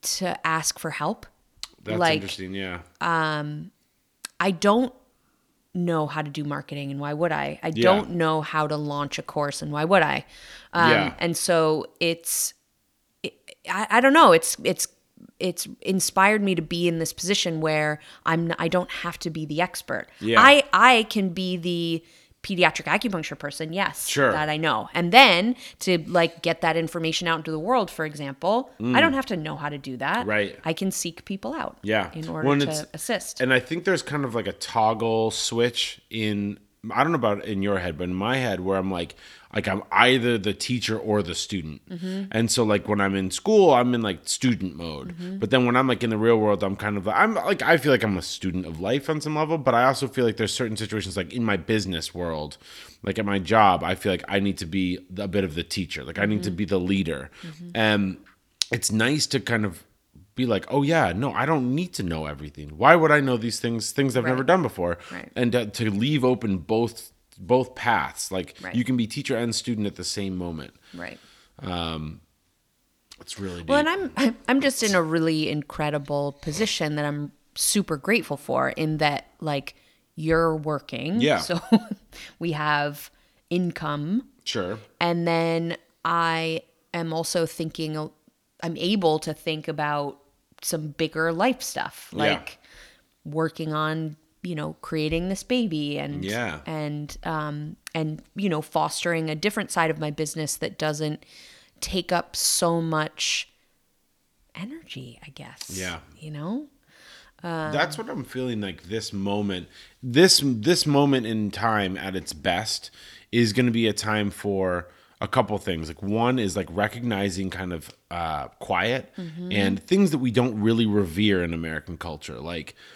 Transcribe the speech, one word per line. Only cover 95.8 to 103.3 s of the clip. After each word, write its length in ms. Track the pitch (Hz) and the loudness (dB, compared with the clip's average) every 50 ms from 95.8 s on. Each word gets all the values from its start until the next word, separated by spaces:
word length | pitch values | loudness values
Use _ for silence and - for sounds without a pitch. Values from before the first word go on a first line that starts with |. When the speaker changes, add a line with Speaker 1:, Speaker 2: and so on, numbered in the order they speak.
| 147 143 143 143 | -4 -4 -4 -6
Speaker 1:
and, 260 | 143 143 143 147 180 | -6 -6 -6 -6 -6
Speaker 2:
Yeah. 360 | - 208 240 120 98 78 - - | -4 -4 -4 -4 -4 -6 -8 -8
Speaker 1:
and, 500 | - 160 156 151 147 151 147 147 147 - - - | -8 -6 -6 -6 -6 -6 -8 -8 -10 -12 -10 -8
um, 520 | 170 160 156 151 151 147 147 151 151 170 - _ - - | -6 -6 -4 -6 -6 -8 -8 -10 -10 -14 -16 _ -10 -6
and, 280 | 165 160 156 156 156 - _ _ | -4 -4 -4 -6 -8 -12 _ _
you 140 | - 196 202 | -4 -2 0
know, 140 | 160 151 | 0 -2
fostering 680 | 151 - - 160 156 156 - - - 175 170 165 160 156 | -4 -2 -2 0 0 0 -2 -2 -2 -2 -2 0 -2 -4
a 40 | 151 | -4
different 360 | 151 - - - 220 196 - | -2 -2 -2 -2 -2 -6 -2
side 200 | - 180 165 160 | 0 0 2 0
of 80 | 156 156 | 0 -2
my 120 | 156 151 | -4 -6
business 460 | 147 - 156 151 - 160 156 143 - | -4 -4 -6 -6 -4 -6 -6 -6 -4
that 220 | - 156 165 - - | -6 -6 -8 -6 -4
doesn't 460 | 160 151 147 147 156 151 151 - - - - - - - - - _ _ _ _ | -4 -4 -2 -2 -4 -4 -4 -6 -12 -18 -20 -20 -20 -20 -20 -20 _ _ _ _
take 320 | - - - 185 170 - | -8 -6 -4 -6 -2 -2
up 220 | 180 175 - - - | -2 -2 -2 -4 -6
so 440 | - - - - - 180 170 170 170 | -2 -2 0 0 2 2 2 2 0
much 680 | 165 165 160 156 151 156 - - - - | 0 0 0 -2 -2 -4 -4 -4 -4 -2